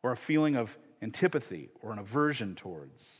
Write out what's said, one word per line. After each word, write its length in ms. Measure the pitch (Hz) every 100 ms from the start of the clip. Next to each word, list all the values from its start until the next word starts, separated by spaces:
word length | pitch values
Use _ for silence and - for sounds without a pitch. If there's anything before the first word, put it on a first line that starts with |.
or 80 | 123
a 60 | 123
feeling 380 | - 156 156 135
of 220 | 110 - - -
antipathy 680 | 117 - 185 147 - 87 69 -
or 100 | 110
an 80 | 107
aversion 540 | 101 127 147 131 104 87
towards. 520 | 98 82 69 67 - -